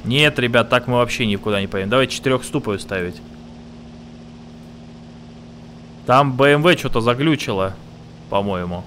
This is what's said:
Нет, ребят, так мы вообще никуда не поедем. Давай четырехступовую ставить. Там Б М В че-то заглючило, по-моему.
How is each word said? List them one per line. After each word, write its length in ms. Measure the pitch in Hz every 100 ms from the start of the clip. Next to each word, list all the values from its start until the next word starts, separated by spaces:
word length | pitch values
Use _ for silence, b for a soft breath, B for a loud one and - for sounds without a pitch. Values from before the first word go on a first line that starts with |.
Нет, 360 | - 131 151 143
ребят, 300 | 123 120 117
так 180 | 123 117
мы 80 | 123
вообще 300 | 120 - 113
никуда 360 | 101 107 101
не 60 | 98
поедем. 220 | 101 98
Давай 180 | 123 127
четырехступовую 720 | - 139 127 127 147 127 98
ставить. 420 | - 98 90 85 - - - - - - - - - - - - - - - - - - - - - - - - - - - - -
Там 280 | 123 143 127
Б 180 | 139
М 100 | 147
В 120 | 165 175
че-то 260 | 143 123
заглючило, 760 | 113 123 151 147 - 101 95 95 - - - - -
по-моему. 540 | 101 101 92 90 87